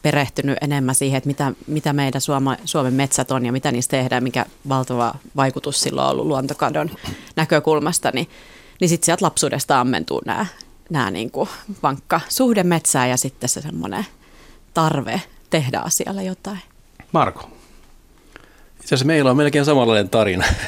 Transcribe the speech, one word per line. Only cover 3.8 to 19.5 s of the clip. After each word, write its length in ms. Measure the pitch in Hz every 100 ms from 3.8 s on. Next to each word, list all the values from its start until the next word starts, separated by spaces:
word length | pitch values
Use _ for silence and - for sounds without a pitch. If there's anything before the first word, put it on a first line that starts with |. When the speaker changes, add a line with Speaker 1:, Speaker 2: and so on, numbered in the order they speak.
| - 135
Speaker 1:
tehdään, 260 | 127 127
mikä 240 | 127 127 - - 143
valtava 460 | 135 127 123 117 143 - 143
vaikutus 440 | 135 139 147 135
sillä 240 | 139 135
on 60 | 135
ollut 160 | 131 156
luontokadon 640 | 135 139 147 139 151 156 - - - - -
näkökulmasta, 720 | 156 156 160 151 151 165 120
niin, 160 | 127 165 - - - - -
niin 80 | 175
sit 160 | 170
sieltä 200 | - 170
lapsuudesta 560 | 170 - 156 127 - 139
ammentuu 420 | 123 101 80 69
nää, 220 | - - 180 - - - -
nää 200 | 160 104
niinku 380 | 92 113 135 190 - - 196
vankka 380 | 143 135 - 165 -
suhde 340 | - 262 208
metsään 480 | 175 165 - 139 127
ja 60 | 127
sitten 320 | 135 - 123
se 120 | -
semmonen 460 | 147 160 98 98 202 - - - - - _
tarve 480 | - 156 147 113 147 - - _
tehdä 280 | 165 131 -
asialle 460 | - - - 196
jotain. 360 | 190 185 - 196 - _ _ - -
Speaker 2:
Marko. 380 | 170 113 - - - - - - - - - - - - - - -
Speaker 3:
Itse 60 | -
asiassa 200 | 135 135
meillä 240 | 160 135
on 60 | 131
melkein 280 | 147